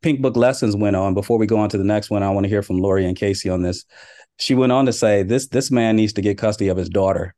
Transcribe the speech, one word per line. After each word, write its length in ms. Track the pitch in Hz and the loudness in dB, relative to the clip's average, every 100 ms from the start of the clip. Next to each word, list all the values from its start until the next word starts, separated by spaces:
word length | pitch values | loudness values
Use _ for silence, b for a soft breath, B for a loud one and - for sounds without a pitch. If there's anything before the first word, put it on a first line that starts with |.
Pink 200 | 165 139 | 0 0
Book 160 | 135 117 | 0 2
Lessons 400 | 123 131 113 101 | 2 2 -2 0
went 180 | 104 95 | 0 0
on, 180 | 98 | 0
before 240 | 92 98 117 | -2 0 0
we 100 | 107 | 2
go 100 | 110 | 0
on 100 | 107 | 0
to 80 | 107 | 0
the 60 | |
next 260 | 98 107 - | 0 0 -2
one, 140 | 104 | -2
I 60 | 98 | 0
wanna 180 | 98 98 | 0 0
hear 160 | 104 | -2
from 140 | 101 92 | -2 -2
Lori 260 | 98 95 | 0 0
and 140 | 92 92 | 0 -2
Casey 320 | 101 98 98 | -2 -2 -4
on 120 | 90 | -2
this. 220 | 90 90 - B B B B _ | -2 -4 -10 B B B B _
She 160 | - 131 | -2 2
went 160 | 127 | 4
on 160 | 127 135 | 4 2
to 60 | |
say, 280 | 117 110 104 | 2 2 2
"This, 280 | 95 123 135 | 2 -2 -2
this 200 | 127 135 | -4 0
man 280 | 127 113 110 | 0 2 2
needs 160 | 107 | 0
to 80 | 104 | 0
get 180 | 101 101 | -2 0
custody 300 | 110 104 98 | -2 -2 -2
of 80 | 92 | -2
his 120 | 87 | -2
daughter 460 | 92 95 95 95 | 0 0 0 -6